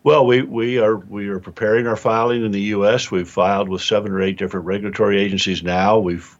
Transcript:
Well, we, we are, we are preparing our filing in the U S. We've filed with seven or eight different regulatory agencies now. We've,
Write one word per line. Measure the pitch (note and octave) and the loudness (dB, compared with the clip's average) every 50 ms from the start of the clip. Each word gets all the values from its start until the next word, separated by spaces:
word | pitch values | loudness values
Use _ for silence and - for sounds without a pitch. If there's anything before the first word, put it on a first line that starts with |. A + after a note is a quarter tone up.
| - | 2
Well, | C#3+ D3+ D3+ C3 | 4 4 6 6
we, | B2 B2 B2+ | 4 4 2
we | C3+ - A2+ A2+ A2+ A#2+ B2+ B2 | 2 -2 -4 -4 -4 -2 0 2
are, | A2 G#2+ A2 | 2 2 2
we | G2 F2+ - G2+ G#2 G2+ G2+ | 0 -6 -10 -10 -8 -8 -6
are | G2 F#2 | -8 -8
preparing | F2+ F#2 E2+ - A2+ G#2+ A2 A#2+ A#2+ A#2 | -10 -12 -6 -2 0 2 2 2 2 0
our | A2 | -2
filing | - - B2 A2+ A2+ A#2 A#2+ A#2+ A#2+ A2+ | -2 0 0 0 2 2 0 0 0 -2
in | G#2+ | -2
the | G2+ G2 | -2 -2
U | G2+ G#2 G#2+ G2+ G2+ | -2 -2 0 2 2
S. | G#2 A#2+ B2+ - - | 2 2 2 0 -2
We've | G#2 F#2 F2 - | -4 -4 -4 -2
filed | - G#2 F#2 F#2+ G2+ G2 G2+ F#2+ | -2 0 2 2 2 0 -2 -2
with | F#2+ F2 | -4 -4
seven | - - A2+ G#2 G2+ G#2 | -2 0 0 0 0 -2
or | F#2+ F#2+ | -2 -2
eight | F#2+ G2 F#2+ - | -2 -2 -2 -4
different | G2 F#2 - F#2 E2 | -6 -6 -6 -6 -4
regulatory | F2+ G2 G2+ G2+ G#2 G2 - G#2+ G2+ G2+ G2 | -4 -4 -4 -4 -4 -2 0 2 2 2 2
agencies | G2+ G2 F#2+ F#2 - G2 F2+ D#2+ E2 | 2 0 0 -2 -2 -2 -2 -4 -4
now. | F2 F2+ F#2 F#2+ G2+ A2 A2 | -2 -2 0 2 2 2 2
We've, | G2+ F2+ F2 E2 - - - | 2 0 -4 -6 -8 -14 -20